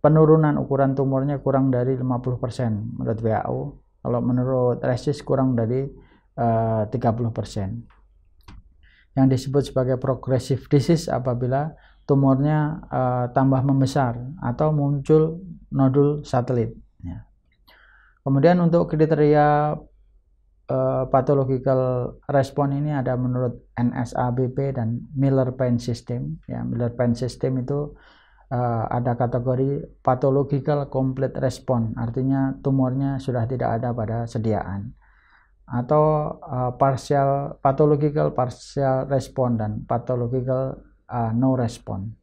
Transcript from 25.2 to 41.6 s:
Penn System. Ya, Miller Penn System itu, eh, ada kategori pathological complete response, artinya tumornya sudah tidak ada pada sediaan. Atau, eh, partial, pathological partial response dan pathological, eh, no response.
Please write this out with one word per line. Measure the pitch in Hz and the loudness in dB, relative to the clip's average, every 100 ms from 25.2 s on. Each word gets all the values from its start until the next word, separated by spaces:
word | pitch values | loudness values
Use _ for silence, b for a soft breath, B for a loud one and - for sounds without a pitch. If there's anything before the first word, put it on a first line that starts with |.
| 139 135 131 | 2 2 0
Penn | 127 127 120 | 0 0 0
System. | 120 117 - 123 139 160 - | -2 -6 -6 -8 -6 -10 -10
Ya, | 120 | -8
Miller | 120 120 120 117 | -6 -2 -4 0
Penn | 120 | 0
System | 117 123 - 135 131 | 0 -2 -4 -2 -2
itu, | 127 143 147 - b b b b b | -2 -4 -4 -10 b b b b b
eh, | 123 123 117 113 | -2 -2 -2 -2
ada | 123 123 | -2 -2
kategori | 120 120 127 123 127 135 143 160 - | 0 0 0 -2 0 0 -2 -6 -6
pathological | - 131 139 135 143 143 131 147 143 | -2 2 2 2 2 -2 0 -2 -2
complete | 131 131 131 131 - | -2 -2 -2 -4 -2
response, | 135 120 - 127 113 117 | -4 -4 -2 0 0 -4
artinya | 117 117 131 135 135 135 | -6 -2 0 0 0 -2
tumornya | 143 135 131 131 139 135 | 0 2 2 0 -2 -4
sudah | 135 123 | -4 -2
tidak | 113 127 127 113 | -2 -2 -2 -2
ada | 123 | -2
pada | 120 110 113 | -4 -4 -4
sediaan. | 117 131 110 104 - 98 107 - b b b b b _ | -4 -2 0 0 -2 -8 -8 -14 b b b b b _
Atau, | - 123 120 151 151 151 151 - | -8 -6 0 2 4 2 -2 -8
eh, | - 127 127 123 | -8 -4 -4 2
partial, | 135 131 - 143 139 139 143 - | 2 2 0 0 2 0 -4 -2
pathological | 135 135 151 147 151 147 151 147 | 0 4 4 4 2 0 -2 0
partial | 127 - - - 139 131 139 | -4 -4 -10 -2 0 0 0
response | 139 135 - 123 117 | -2 -2 -2 0 0
dan | 107 107 - | -2 -6 -4
pathological, | 120 - 127 120 127 127 131 131 139 - _ _ | -4 -2 -2 -2 -2 -2 -2 -2 -8 -16 _ _
eh, | 123 117 | -4 -2
no | 113 131 | 2 2
response. | 131 | 2